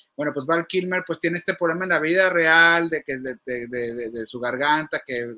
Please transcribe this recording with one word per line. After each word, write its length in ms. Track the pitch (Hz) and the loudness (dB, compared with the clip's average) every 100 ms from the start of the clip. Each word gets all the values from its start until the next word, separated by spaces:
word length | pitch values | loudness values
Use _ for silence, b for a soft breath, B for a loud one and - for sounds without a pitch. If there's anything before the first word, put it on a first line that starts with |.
| B - | B -6
Bueno, 180 | 147 | -4
pues 120 | 143 135 | -4 0
Val 200 | 165 165 | -2 0
Kilmer, 360 | 185 180 185 175 | -2 -2 -4 -4
pues, 140 | 160 | -4
tiene 180 | 165 170 | -4 -2
este 160 | - 180 | -4 -2
problema 280 | 170 165 | -2 -2
en 60 | 185 | 0
la 100 | 165 | 0
vida 300 | 156 180 185 | 2 4 4
real, 600 | 175 160 165 165 170 165 | 4 6 8 8 6 2
de 140 | 156 | -4
que, 140 | - 131 | -4 -6
de, 180 | 131 120 - | -8 -10 -6
de, 220 | 123 120 | -6 -4
de, 260 | 123 120 | -4 -4
de, 160 | 117 113 | -6 -8
de 160 | 117 110 | -8 -8
su 140 | 123 | -6
garganta, 640 | 123 127 143 151 156 156 - | -4 0 2 2 0 -8 -6
que 220 | 123 120 | -6 -6